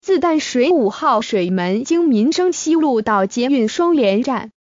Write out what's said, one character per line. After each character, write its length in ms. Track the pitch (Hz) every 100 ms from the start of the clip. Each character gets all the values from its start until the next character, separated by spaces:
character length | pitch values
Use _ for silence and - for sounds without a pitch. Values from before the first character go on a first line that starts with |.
自 160 | - 370
淡 200 | 339 311
水 320 | - 254 262
五 200 | 349 208
号 320 | - 311 226
水 260 | 226 208 180
门 360 | 185 180 202
经 200 | 269 330
民 260 | 339 226 233
生 220 | 320 370
西 220 | 349 -
路 260 | 330 311 233
到 240 | 214 208
捷 220 | 196 - 247
运 220 | 277 220
双 260 | - 339
连 280 | 320 214 196
站 280 | 247 190 220 _